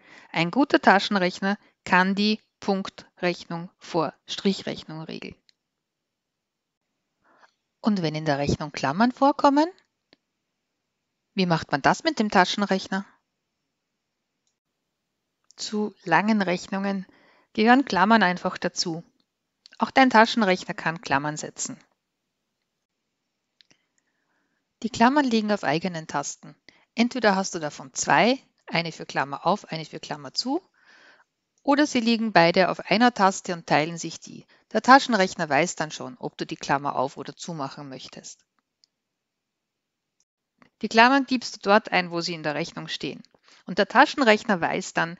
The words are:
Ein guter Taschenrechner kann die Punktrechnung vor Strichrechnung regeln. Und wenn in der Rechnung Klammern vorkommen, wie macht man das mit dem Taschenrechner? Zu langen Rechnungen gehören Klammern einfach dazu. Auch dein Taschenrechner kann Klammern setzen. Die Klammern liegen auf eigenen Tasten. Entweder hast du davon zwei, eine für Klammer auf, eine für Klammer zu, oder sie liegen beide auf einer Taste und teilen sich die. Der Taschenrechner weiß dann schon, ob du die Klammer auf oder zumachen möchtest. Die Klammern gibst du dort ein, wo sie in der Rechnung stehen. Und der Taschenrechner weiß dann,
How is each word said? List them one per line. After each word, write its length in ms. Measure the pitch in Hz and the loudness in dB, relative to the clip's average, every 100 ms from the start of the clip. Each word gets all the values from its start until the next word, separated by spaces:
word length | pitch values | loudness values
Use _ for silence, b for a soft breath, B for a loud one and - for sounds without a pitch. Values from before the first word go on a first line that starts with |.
| b b b | b b b
Ein 200 | - 170 | -4 0
guter 320 | 240 302 302 | 0 2 4
Taschenrechner 760 | - 196 - 202 180 - 196 202 b _ | 4 4 2 0 0 -2 -4 -4 b _
kann 320 | - 180 185 196 | 0 2 2 2
die 240 | 208 214 _ _ | 0 -2 _ _
Punktrechnung 1120 | - 196 196 - - _ 180 175 - 170 175 _ | -4 -4 -4 -14 -20 _ -4 -4 -8 -12 -12 _
vor 340 | - 170 147 - - | -6 -4 -4 -6 -12
Strichrechnung 760 | - 202 190 - - - 156 | -4 -2 -2 -6 -10 -12 -14
regeln. 340 | 160 - - - _ _ _ _ _ _ _ _ _ _ _ _ _ _ _ _ _ _ b b b _ _ _ | -12 -14 -14 -18 _ _ _ _ _ _ _ _ _ _ _ _ _ _ _ _ _ _ b b b _ _ _
Und 220 | 226 202 | -2 -2
wenn 140 | 165 156 | -2 -4
in 80 | |
der 140 | 156 139 | -2 -2
Rechnung 340 | 143 - 151 | -2 -2 -6
Klammern 400 | - 135 160 240 | -4 -4 0 0
vorkommen, 560 | - 269 - 285 277 330 - _ _ _ _ _ _ _ _ _ _ _ _ _ _ _ | 2 0 4 4 4 0 -4 _ _ _ _ _ _ _ _ _ _ _ _ _ _ _
wie 120 | 202 180 | -4 0
macht 240 | 160 - | -2 -2
man 120 | 143 | 0
das 200 | 147 175 | 2 2
mit 160 | 330 311 | -2 -2
dem 120 | 214 | 0
Taschenrechner? 760 | 202 180 - 202 190 - 190 - _ _ _ _ _ _ _ _ _ _ _ _ _ _ _ _ _ _ _ _ _ _ _ _ | 2 2 0 -2 -2 -2 -6 -6 _ _ _ _ _ _ _ _ _ _ _ _ _ _ _ _ _ _ _ _ _ _ _ _
Zu 400 | - - 214 208 - | -14 -8 -6 -6 -8
langen 400 | 175 165 208 214 | 0 2 4 2
Rechnungen 640 | 180 175 - 196 196 196 185 b b b b | 0 -2 -4 -6 -4 -6 -8 b b b b
gehören 320 | - 220 254 | 2 6 6
Klammern 400 | 277 185 196 226 | 4 2 4 4
einfach 340 | 180 180 185 - | 4 0 -6 -4
dazu. 460 | 175 - 180 165 - _ _ _ _ _ _ - | -6 -4 -6 -6 -12 _ _ _ _ _ _ -4
Auch 120 | - | 0
dein 180 | - 262 | 4 6
Taschenrechner 640 | 226 220 - 196 180 - | 6 6 4 0 0 -4
kann 280 | - 165 165 | -6 -6 -6
Klammern 340 | - 139 151 151 | -2 -2 -2 -6
setzen. 420 | 151 - - 131 _ _ _ _ _ _ _ _ _ _ _ _ _ _ _ _ _ _ _ _ _ _ _ _ _ _ _ _ _ _ | -10 -10 -10 -12 _ _ _ _ _ _ _ _ _ _ _ _ _ _ _ _ _ _ _ _ _ _ _ _ _ _ _ _ _ _
Die 80 | 220 | -8
Klammern 340 | - 233 294 | 2 4 4
liegen 280 | 269 226 214 | 2 0 0
auf 100 | 202 | -2
eigenen 460 | 151 156 190 165 160 | -2 -2 -4 -8 -8
Tasten. 480 | 151 139 - 156 - _ b b - | -6 -8 -12 -20 -20 _ b b -2
Entweder 400 | 240 254 214 190 | -2 0 2 2
hast 180 | 190 | -2
du 60 | 175 | -6
davon 340 | 151 - 139 | -8 -10 -14
zwei, 460 | - - 147 208 269 _ _ - | -6 2 4 4 0 _ _ -6
eine 240 | 165 170 | -6 -6
für 160 | - 139 | -10 -6
Klammer 400 | 160 139 139 165 | -4 -4 -4 -2
auf, 200 | 202 - | -2 -4
eine 180 | 160 | -12
für 160 | 156 - | -12 -14
Klammer 340 | - 147 135 | -12 -12 -10
zu, 340 | - 247 311 - b b b b b _ _ _ _ | -8 -6 -6 -8 b b b b b _ _ _ _
oder 240 | - 277 294 | 0 2 2
sie 140 | 254 | 2
liegen 320 | 226 226 220 | 2 2 2
beide 380 | 185 170 180 175 | 4 4 4 0
auf 100 | 170 - | -2 -2
einer 240 | 196 247 | 2 2
Taste 380 | - 190 190 - | 4 2 2 -6
und 160 | 170 - | -10 0
teilen 300 | 147 160 170 | 0 0 -6
sich 200 | 165 - | -10 -12
die. 300 | - - - b _ | -18 -20 -20 b _
Der 100 | 214 | 0
Taschenrechner 680 | 226 269 - 220 190 - 160 | 6 6 6 0 0 -2 0
weiß 280 | 139 175 - | 0 0 -2
dann 160 | 156 | -8
schon, 240 | - 127 127 | -8 -12 -12
ob 180 | 147 - | -12 -10
du 80 | |
die 120 | 165 151 | -10 -8
Klammer 400 | - 139 143 - | -2 -2 -2 -4
auf 200 | 131 - | -4 -6
oder 200 | 147 - | -16 -14
zumachen 520 | - 160 135 - 143 | -12 -10 -10 -12 -16
möchtest. 560 | 127 - - - - _ _ _ _ _ _ _ _ _ _ _ _ _ _ _ _ _ _ _ _ _ _ _ _ | -16 -18 -18 -20 -20 _ _ _ _ _ _ _ _ _ _ _ _ _ _ _ _ _ _ _ _ _ _ _ _
Die 60 | 214 | 0
Klammern 360 | 226 240 277 | 4 6 4
gibst 300 | 262 254 - | 2 -4 -6
du 60 | - | -6
dort 300 | 202 208 - | 2 2 2
ein, 180 | 185 180 | -2 -2
wo 100 | 170 | -4
sie 140 | 170 | -6
in 80 | 170 | -6
der 140 | 156 147 | -6 -4
Rechnung 320 | 165 - 160 | -6 -10 -12
stehen. 340 | - 151 - - _ b b | -10 -10 -10 -18 _ b b
Und 140 | - 185 | -6 -2
der 80 | 196 | 2
Taschenrechner 760 | 226 294 - 240 214 - 185 | 4 2 4 4 4 2 -2
weiß 320 | 160 - - | -2 -4 -4
dann, 260 | - 165 | -4 -4